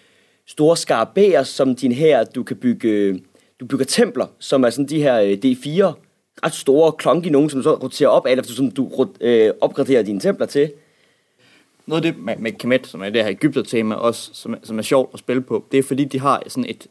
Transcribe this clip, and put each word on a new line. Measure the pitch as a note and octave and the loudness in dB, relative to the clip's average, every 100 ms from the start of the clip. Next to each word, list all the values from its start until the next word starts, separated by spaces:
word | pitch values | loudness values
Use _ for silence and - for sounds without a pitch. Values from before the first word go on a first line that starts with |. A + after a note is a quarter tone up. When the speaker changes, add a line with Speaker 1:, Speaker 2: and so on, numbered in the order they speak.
| _ _ _ _ - | _ _ _ _ -10
Speaker 1:
store | - D3+ E3 | 0 2 2
skarabæer, | - C#3+ E3 F#3+ G3+ D3+ | 0 0 0 2 4 4
som | B2+ - C3+ | 0 -2 -2
din | B2 C3 | 0 -2
hær. | B2 D#3 B2+ | 2 4 4
Du | A2 B2+ | 0 -6
kan | - B2 | -8 -4
bygge, | B2 G#2+ A2+ | -2 0 0
øh, | G#2 G2 F#2 - _ _ - | 0 0 -2 -10 _ _ -20
du | |
bygger | B2 C3 | -6 -4
templer, | C3 - A#3+ B2 F2+ _ | -2 0 0 -2 -6 _
som | - C#3 | -2 2
er | A#2+ | 2
sådan | C#3 | 0
de | C3+ D#3 | -2 0
her, | C#3+ A#2 | 2 4
øh, | G2+ G2 | 2 2
D | C3 B2+ | 0 0
fire. | D3 E3+ F#3 - _ _ _ - | -2 0 0 -2 _ _ _ -8
Ret | E3+ | -6
store, | - - C#3+ D#3+ D#3 | -2 2 4 4 2
clunky | C#3 E3+ E3+ | 0 0 2
nogen, | C#3 D3+ | 2 2
som | C3+ | 0
så | C#3+ | 0
roterer | C3+ C3 - B2+ | 0 -4 0 2
op, | C3+ B2 | 4 2
eller | B2+ | 0
du, | A2+ | -2
som | A#2+ C3+ | -4 -4
du | - A#2+ | -2 -4
rot-, | - - - | -2 -4 -2
øh, | A#2+ A2+ G#2+ - | 2 4 4 2
opgraderer | D3+ - C3 B2+ | -2 -2 0 2
dine | G2+ G2 | 0 -2
templer | F#3+ - | -2 -2
til. | A2 C#3+ D#3 - _ _ _ _ _ _ _ _ _ _ - | -2 0 -2 -4 _ _ _ _ _ _ _ _ _ _ -6
Speaker 2:
Noget | D#3+ | -2
af | D#3+ | -2
det | D#3 | -4
med, | A2+ G2+ | -8 -6
med | A2 | -8
Kemet, | G2+ A#2+ B2+ - | -6 0 -2 -2
som | E2+ | -12
er | G2 | -4
det | A2+ | -2
her | G#2+ | -2
Egypter-tema | G2 D3+ C3 G2+ A#2 A2 | -2 -2 -2 -4 -2 -2
også, | G#2+ A#2 A2 - | -2 -2 -4 -10
som, | - A2+ A2 | -14 -12 -12
som | - A2 | -10 -8
er | |
sjovt | - C#3 B2+ | 0 0 0
at | - | -6
spille | - B2+ | -6 -4
på, | - G#2+ - | -4 -6 -2
det | C3+ | -2
er | |
fordi, | C3 C3+ | 0 -2
de | C#3 C3 | -4 -2
har | C#3 A#2+ - | -2 -2 -4
sådan | C3 A2+ | -8 -8
et | - - | -10 -20